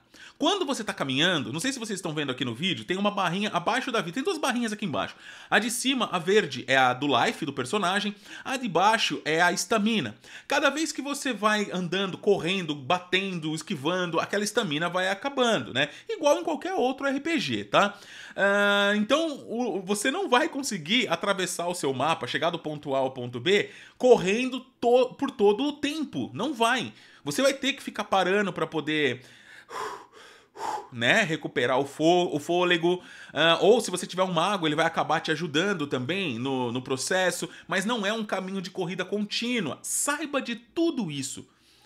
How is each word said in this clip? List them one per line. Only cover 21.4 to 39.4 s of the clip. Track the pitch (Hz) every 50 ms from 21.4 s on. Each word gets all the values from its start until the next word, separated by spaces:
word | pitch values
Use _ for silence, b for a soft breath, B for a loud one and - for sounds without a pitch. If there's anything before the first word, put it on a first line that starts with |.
| 185 - - - 170 175
o | 180
seu | 175 - 143 135
mapa, | 123 135 156 165 160 - 117
chegar | - 143 143 170
do | 170 160
ponto | - 156 151 147 147 151 135
A | 135
ao | 131 135
ponto | 131 131 123 123 123 123
B, | 120 170 196 202 - B B B B B B B
correndo | - 254 233 190 165 185 202 233 254 254 254 254 254 - _ _
to-, | - 240 240 254 254 254 -
por | - 285 240
todo | - - 208 202 208 202 269
o | 294 285
tempo. | - - 285 302 320 294 - - 147 117 - 113
Não | 135 208 302 302
vai. | 220 226 226 247 269 151 110 - B B B B B B
Você | 139 147 -
vai | 262 277 269
ter | 269 - 269
que | 277 277
ficar | - - - - 202
parando | - - 190 185 180 190 208 208 190 170
pra | 165 160 156
poder, | - 160 143 151 156 156 147 131 120 123 B B B B B B B B B B B B B B B B B B B B B B B B B B B B B B B B B B -
né, | 120 117 123 165 214 208
recuperar | 156 160 147 - 160 - 143 123 120 131 131
o | 143
fô-, | 143 - - 151 165 175 180 175 175
o | - 147
fôlego, | 143 - 170 175 180 180 175 170 160 175 180 180 B B B B B B B
ah, | 135 156 165 160 117
ou | - 185 233 247
se | - -
você | 180 175 -
tiver | 165 - 180
um | 185 185
mago, | 180 160 165 190 208 190 165 156
ele | 151
vai | 151 165
acabar | 165 - 185 143 135 151 165
te | - -
ajudando | 160 143 175 170 131 151 180 202 202 170 147 -
também | 151 131 123 123 175 196 196 160 117 113
no, | 123 139 135 131 127 120
no | 117 127 127
processo, | - 135 127 - - 190 185 185 175 175 - 175 160 B B B B
mas | 170 190 185
não | 214 247 233 190
é | 196 220
um | 226 214
caminho | 214 208 190 190 185 196 196
de | 175 196
corrida | - - 180 165 185 170 180
contínua. | 180 202 208 208 208 - -